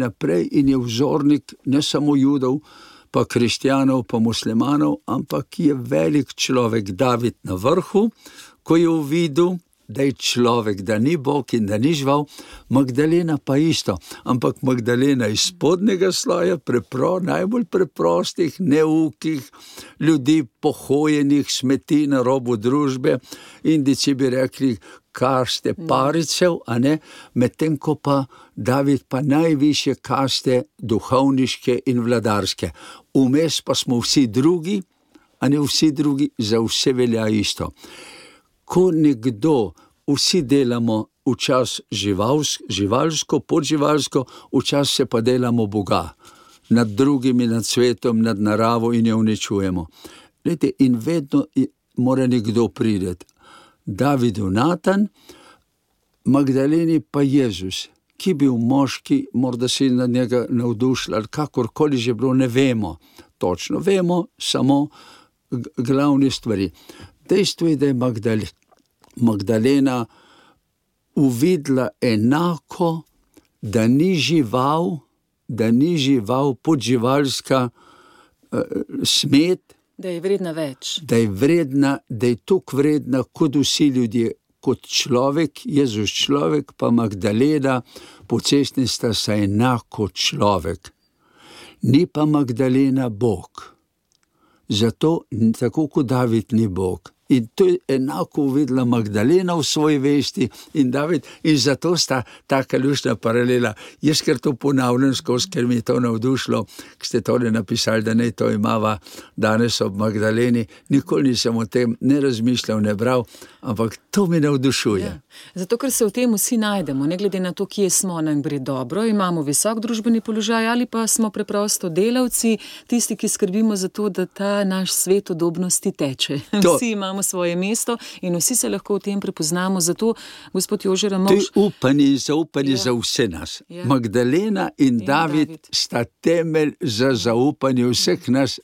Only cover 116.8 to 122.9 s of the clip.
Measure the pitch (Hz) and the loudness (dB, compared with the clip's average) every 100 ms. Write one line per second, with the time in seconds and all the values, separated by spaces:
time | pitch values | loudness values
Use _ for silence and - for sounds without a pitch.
116.8 | 175 135 143 180 202 190 185 175 196 - | -2 -2 -2 -2 -2 -2 -4 -6 -6 -2
117.8 | 190 - 190 170 156 147 147 143 127 135 | 0 0 -2 -4 -2 -2 -2 -4 -4 -6
118.8 | 123 185 226 208 185 170 143 143 208 226 | -4 -4 0 0 0 -2 -2 -2 -2 -2
119.8 | 220 226 226 226 226 220 208 226 226 240 | -4 -2 0 0 0 -4 -2 0 0 -2
120.8 | 247 226 220 - 220 202 202 202 208 - | -2 -2 -2 0 -2 -4 -4 -2 -2 -4
121.8 | 185 160 220 247 247 - 226 214 - - | -4 0 0 0 0 0 0 -2 -4 -20
122.8 | - | -4